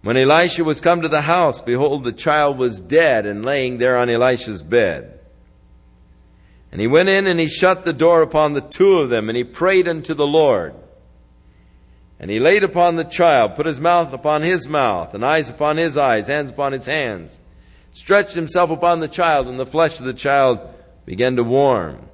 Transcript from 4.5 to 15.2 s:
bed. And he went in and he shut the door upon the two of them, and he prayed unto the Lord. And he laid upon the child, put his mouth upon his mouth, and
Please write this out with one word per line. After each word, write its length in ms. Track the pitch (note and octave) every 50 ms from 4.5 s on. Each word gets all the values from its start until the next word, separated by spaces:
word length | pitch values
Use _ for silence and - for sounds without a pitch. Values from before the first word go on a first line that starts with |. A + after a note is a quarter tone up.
| G#2+ F2+
bed. 560 | D2+ D#2+ G#2+ A#2+ A2 F2+ D#2+ C2+ A#1 - - - - _ _ _ _ _ _ _ _ _ _ _ _ _ _ _ _ _ _ _ _ _ _ _ _ _ _ _ _ _
And 100 | - F2
he 60 | G#2
went 220 | A#2 C#3 D#3+ F#3 F#3+
in 180 | F#3+ G3 G3
and 140 | F#3+ F3 E3+
he 80 | E3 D3+
shut 360 | - - F3+ F#3 F#3 F3+ F#3
the 80 | F3
door 300 | D#3 B2 D#3+ E3+ E3+ E3
upon 300 | D#3+ D#3 D#3+ D3+ D3+ D3
the 80 | D3 C#3
two 380 | - - - - F#3+ G3 F#3+ F3
of 120 | D3 B2
them, 180 | A#2+ A2+ G#2+ A2
and 80 | A2+
he 60 | B2
prayed 460 | B2 B2 B2 - E3+ F#3 F#3+ F#3+ F3+ E3+
unto 260 | E3 D#3+ C#3 - D#3+
the 120 | C#3+ D3
Lord. 480 | C#3+ D3 D#3+ D#3 C#3 A#2 F#2+ E2 D2+ - - - _ _ _ _ - _ _ _ _ _ _ _ - _ _ _ _ _ - _ _ - _ _ _ - _
And 100 | - F2+
he 80 | G#2 A2
laid 240 | B2+ D#3+ G3 G#3
upon 320 | G3 F#3 - F3 F3 F3 E3+
the 100 | E3 E3
child, 520 | E3 - - F3 E3+ D3 C3 A2 G#2+ -
put 100 | - D3+
his 140 | D#3+ D3 B2+
mouth 320 | D3+ E3+ F3 F3 E3+ C#3
upon 300 | C3 B2+ - D3+ D3+ D3+
his 260 | D#3 E3+ F#3 E3+ A#2 B2+
mouth, 440 | D3+ D3 C3 A2+ G2 F2 E2 - -
and 100 | G2+